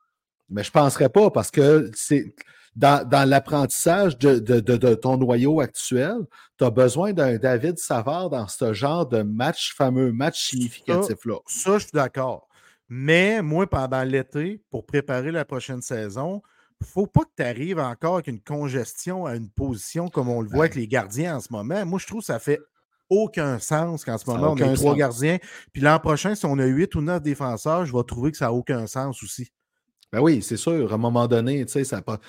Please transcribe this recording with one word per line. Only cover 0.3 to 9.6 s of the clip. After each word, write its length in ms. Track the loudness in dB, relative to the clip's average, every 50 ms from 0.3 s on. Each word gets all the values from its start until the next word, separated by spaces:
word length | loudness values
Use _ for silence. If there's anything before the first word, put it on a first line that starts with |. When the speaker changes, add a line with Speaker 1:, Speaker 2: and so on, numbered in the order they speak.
| _ _ _ -10
Speaker 1:
Mais 160 | -6 -6 -4
je 60 | 2
penserais 380 | 4 4 4 4 4 2 2 4
pas 200 | 6 6 6 6
parce 200 | 4 2 -2 0
que 400 | 2 4 6 6 6 6 4 0 -6
c'est 400 | -8 -2 0 0 0 0 -2 -12 -20 -20 _ _ _ _ _ -2
dans, 320 | 4 6 6 6 6 4
dans 220 | 2 4 4 6 6
l'apprentissage 880 | 4 4 2 2 0 0 0 0 0 0 2 2 4 4 4 2 2 2
de, 200 | 4 4 4 4
de, 220 | 4 2 2 2
de, 160 | 4 4 2
de 180 | 4 6 4 4
ton 220 | 4 2 0 2 2
noyau 420 | 2 2 2 2 4 2 2 2
actuel, 560 | 0 -2 -4 -8 -6 -2 0 0 0 0 -2 -6 -8 -10 _ -20 -20 _ _
t'as 140 | 2 2 2
besoin 420 | 6 6 4 4 4 2 -2 0
d'un 240 | 0 0 0 0 0
David 420 | 0 0 0 0 0 0 -2 -4 -4
Savard 520 | -4 -4 -2 -2 -2 -2 -4 -4 -4 -4
dans 180 | -4 -6 -6 -8
ce 240 | -6 -4 -2 -2
genre 340 | -2 0 -2 -2 0 0 -2
de 160 | 0 0 -2
match, 520 | 0 0 -2 -2 -2 -2 -2 -4